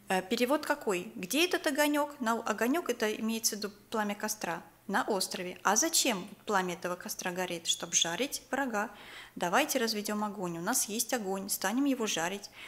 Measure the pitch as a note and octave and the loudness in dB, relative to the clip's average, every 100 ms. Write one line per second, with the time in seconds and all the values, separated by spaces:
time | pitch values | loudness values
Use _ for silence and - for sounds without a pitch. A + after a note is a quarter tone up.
0 | - F#3 F#3 A3+ A#3+ D4+ - D4 - F3+ | 0 0 2 2 2 2 2 -2 0 -2
1 | F3+ - F3+ C#4+ F4+ F4+ D#4+ C#4 D4 D4 | -2 -8 -2 2 2 2 0 2 2 2
2 | D4 - A3 A#3 - G#3 A3+ E4 F4+ A#3+ | 0 -2 -2 0 -2 0 2 2 0 0
3 | G#3+ G#3+ A3 A3+ - G#3 G3+ - - A3 | -2 0 -2 0 -2 -2 -6 -10 -4 -2
4 | G#3 G3+ G#3+ - - D#3+ - - - G3 | 0 -2 -4 -4 -4 -4 -8 -14 -2 0
5 | - G3 - G3 F3+ - - G#3 E4 - | 2 0 -2 -4 -6 0 2 4 4 4
6 | C#4 G3 G3 - - G3 F3+ F3 F3 F3 | 4 2 -4 -10 0 2 2 -2 -4 -6
7 | G#3+ - F#3 F3+ F3+ E3+ E3+ - E3+ E3+ | -6 -6 -4 -2 -2 -2 -2 -2 0 2
8 | E3 F3 C#4+ - - B3+ C#4 G#3+ A3 - | 2 2 -2 -4 -2 -2 0 0 -2 -6
9 | - - - F#3 F3 G#3+ D4+ B3+ A3+ G#3 | -16 -16 -14 -2 2 4 4 2 2 0
10 | G#3 G#3 G#3 G3+ F3 E3 F3+ B3+ - G#3+ | -2 -2 -2 -2 -4 -2 0 2 2 0
11 | - B3+ F#3+ F#3+ G3 - F#3+ A#3+ C#4+ B3+ | 0 -2 0 -2 -2 -2 0 4 4 2
12 | G#3+ E3 E3+ G3 - - | 0 0 0 -2 -10 -16